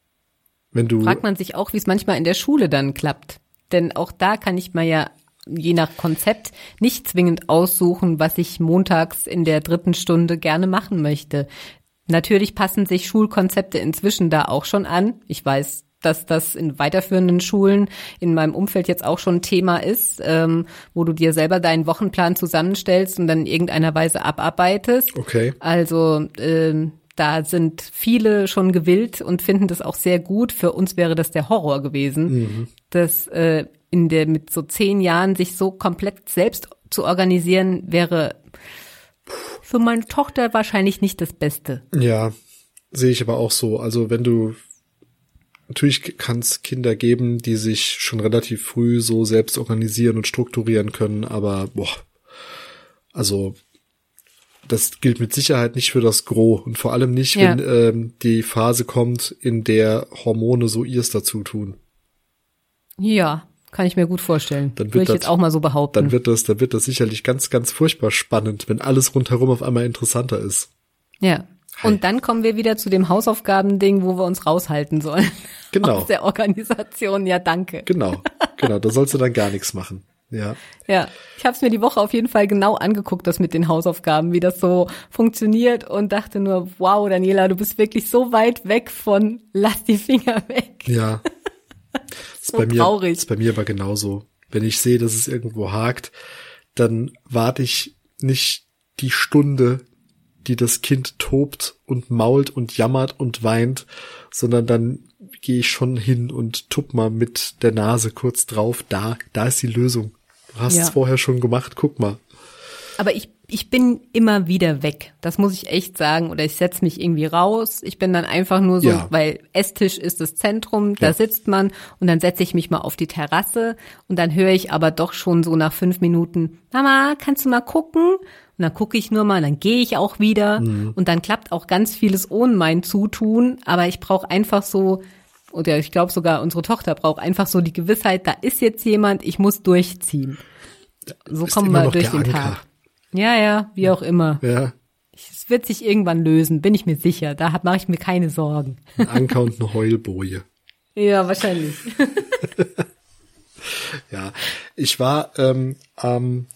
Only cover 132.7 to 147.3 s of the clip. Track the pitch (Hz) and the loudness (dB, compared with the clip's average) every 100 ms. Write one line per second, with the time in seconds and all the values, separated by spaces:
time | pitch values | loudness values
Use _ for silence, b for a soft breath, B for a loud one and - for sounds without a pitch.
132.7 | 170 180 208 208 - 220 220 247 254 - | 2 0 -2 -2 -2 0 2 2 0 -2
133.7 | 175 175 180 - 190 185 180 208 208 202 | 0 0 -2 -2 -2 0 -2 0 0 0
134.7 | 196 190 190 190 B B B _ - 165 | 0 0 0 -4 B B B _ -6 0
135.7 | 151 151 180 175 180 165 160 165 170 165 | 0 0 0 0 0 0 0 0 -4 -2
136.7 | 226 - 156 160 156 - 190 190 185 170 | -2 -2 -4 -4 -4 -2 -2 0 2 0
137.7 | 170 170 220 214 185 185 - 247 - 233 | -2 0 0 0 -2 -2 -4 -4 0 0
138.7 | 220 233 208 208 196 - - 196 202 - | 0 0 2 2 0 -2 2 2 2 4
139.7 | 180 180 - - 147 135 143 B B B | 4 4 -2 -6 -4 -4 -8 B B B
140.7 | B B _ - - - 156 170 - 196 | B B _ -20 -20 -10 -6 -4 0 2
141.7 | - 135 175 175 156 123 143 131 98 - | 4 4 2 0 0 0 0 -2 -6 -12
142.7 | _ _ _ _ 185 220 240 214 208 214 | _ _ _ _ -2 2 4 4 2 -2
143.7 | 185 185 180 - 175 160 147 123 123 131 | 0 2 2 2 2 4 2 0 0 0
144.7 | - _ _ _ _ - - - 240 - | -6 _ _ _ _ -20 -14 0 0 0
145.7 | 208 226 208 180 165 160 160 160 160 180 | -6 0 2 2 2 4 4 4 2 2
146.7 | 208 - 151 175 170 156 | 2 2 0 0 0 -4